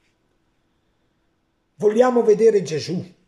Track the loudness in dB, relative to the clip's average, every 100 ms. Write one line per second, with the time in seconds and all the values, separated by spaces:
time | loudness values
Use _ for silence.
0 | _ _ _ _ _ _ _ _ _ _
1 | _ _ _ _ _ _ _ -4 -2 2
2 | 2 2 0 2 2 2 -4 -8 -8 -10
3 | -12 _